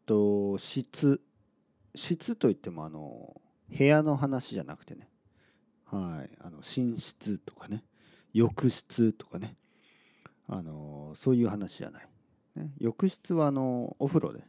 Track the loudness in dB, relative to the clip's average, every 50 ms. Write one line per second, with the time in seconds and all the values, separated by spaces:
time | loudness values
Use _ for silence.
0 | _ 2 4 6 6 6 4 4 2 0 -2 -2 -4 -4 -4 -4 -6 -6 -2 2
1 | 4 4 4 4 _ _ _ _ _ _ _ _ _ _ _ _ _ _ -12 -6
2 | -4 -4 -4 -2 -4 -6 -2 2 2 2 2 0 -4 -10 -10 -10 -10 -10 -10 -12
3 | -12 -12 -14 -16 -18 -20 -20 -20 _ _ _ _ _ -6 0 4 6 6 8 6
4 | 6 4 2 2 0 0 -2 -2 -4 -4 -6 -8 -8 -8 -12 -16 -16 -18 -18 -18
5 | -18 -20 _ _ _ _ _ _ _ _ _ _ _ _ _ _ _ _ -6 -6
6 | -4 -4 -6 -8 -10 -12 -16 -18 -18 -18 -16 -10 -8 -4 -2 -2 0 -2 -2 -4
7 | -6 -6 -8 -6 -6 -4 -4 -6 -6 -12 -20 -18 -12 -10 -10 -10 -10 _ _ _
8 | _ _ -20 _ _ _ 4 4 4 4 4 2 2 2 2 0 -4 -4 0 4
9 | 4 4 2 0 -6 -14 -12 -10 -10 -12 -14 -16 _ _ _ _ _ _ _ _
10 | _ _ _ _ -20 -20 _ _ _ -10 -8 -8 -8 -8 -10 -12 -12 -12 -12 -12
11 | -14 -14 -12 -2 2 2 4 4 4 2 0 -2 -6 -6 -8 -10 -12 -12 -14 -16
12 | -20 -20 _ _ _ _ _ _ _ _ -12 -10 -10 -10 -6 -4 -2 -2 0 0
13 | 0 0 0 -2 -4 -2 2 4 4 4 2 2 0 0 -2 -2 -4 -6 -4 -2
14 | -2 0 2 2 0 0 -4 -10 -16